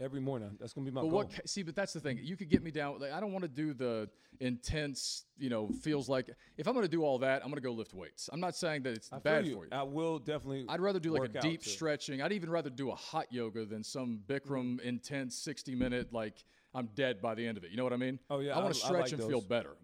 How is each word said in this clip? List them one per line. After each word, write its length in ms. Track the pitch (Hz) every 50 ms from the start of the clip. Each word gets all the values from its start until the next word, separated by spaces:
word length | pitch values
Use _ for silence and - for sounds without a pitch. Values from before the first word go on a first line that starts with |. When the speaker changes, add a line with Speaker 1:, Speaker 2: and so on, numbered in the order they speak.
Speaker 1:
Every 200 | 131 135 135 139
morning. 360 | 131 139 135 120 107 101 101 -
That's 140 | 123 117 -
gonna 120 | 143 135
be 60 | 135
my 100 | 127 135 143
Speaker 2:
But 60 | 160
Speaker 1:
goal. 80 | 165 202
Speaker 2:
what 120 | - -
ca-, 120 | - - -
see, 160 | - - 208 185
but 140 | 160 156
that's 160 | 202 196 - -
the 80 | 160
thing. 180 | 143 143 123 107
You 160 | 101 151 190
could 120 | - 196 147
get 120 | 160 160
me 120 | 165 165 131
down. 260 | 151 147 143 143 -
Like, 140 | 139 139 147
I 80 | 175
don't 120 | 214 202 190
wanna 140 | 190 180
do 260 | 160 123 143 156 156 139
the 360 | 117 131 120 117 110 107 101 - _ _ _ - -
intense, 880 | 131 127 123 120 - - 156 156 151 143 131 - - - - - - _ _ -
you 100 | 143 131
know, 200 | 120 110 107 101 - -
feels 280 | - 156 151 143 127 120
like, 200 | 135 131 123 - - - - - _
if 100 | - 147
I'm 80 | 196 254
gonna 140 | 254 208 165
do 160 | 156 170 156
all 140 | 147 135 120
that, 220 | 131 135 131 139 -
I'm 40 | 131
gonna 100 | 147 143
go 100 | 123 127
lift 240 | 120 113 107 - -
weights. 340 | 92 85 76 - - - - -
I'm 80 | 160
not 160 | 185 175 160
saying 260 | - 185 165 151 143 127
that 120 | 131 113
it's 140 | 110 - - 131
Speaker 1:
I 40 |
feel 40 | 123
Speaker 2:
bad 260 | - 143 156 151 -
Speaker 1:
you. 80 | 156 120
Speaker 2:
for 100 | 101 82
you. 40 | 73
Speaker 1:
I 140 | - 139 139
will 340 | 139 143 156 165 165 160 151
definitely 460 | 113 147 151 143 120 135 135 135 123 107
Speaker 2:
I'd 120 | 151 170
rather 180 | 185 202 190 185
do, 140 | 156 165 160
like, 80 | 143 131
Speaker 1:
work 120 | 117 107
Speaker 2:
a 20 | 139
Speaker 1:
out, 40 | 123
Speaker 2:
deep 180 | 160 165 160 -
Speaker 1:
too. 80 | 110
Speaker 2:
stretching. 500 | 101 - 165 156 147 139 - - 139 135
I'd 120 | 139 175 208
even 180 | 202 170 165
rather 180 | 165 170 147 143
do 220 | 123 123 139 120
a 60 | 92
hot 300 | - - - - 156 147 - 123
yoga 320 | 120 117 113 98 113 110
than 200 | 101 110 107 107
some 380 | - - 135 131 120 113 107 101
Bikram 520 | - 135 139 139 139 139 131 123 123 123 123
Speaker 1:
Mm. 20 |
Speaker 2:
intense 560 | 120 123 123 117 - - 147 139 131 123 120 -
sixty 380 | - 160 143 - - 135 131
minute, 360 | 123 127 127 123 123 117 - 120
like, 300 | 113 110 107 101 - - _ _ _ _ _ -
I'm 140 | 127 120 110 104
dead 260 | 139 135 127 123 95 98
by 140 | 117 110
the 100 | 110 117
end 120 | 117 110 101
of 40 | 87
it. 60 | 82
You 60 | 95
know 80 | 120 127
what 80 | 127 123
I 40 | 123
mean? 200 | 127 127 135 127 - -
Speaker 1:
Oh, 120 | 147 139
yeah, 140 | 143 143 135
Speaker 2:
I 20 |
wanna 100 | 160 190
Speaker 1:
I, 40 | 190
I 20 | 160
Speaker 2:
stretch 400 | - - 135 185 175 165 - 160
Speaker 1:
like 0 |
Speaker 2:
and 80 | 135
feel 200 | 110 110 127 120
Speaker 1:
those. 40 | 101 92
Speaker 2:
better 280 | 120 117 95 71 76 -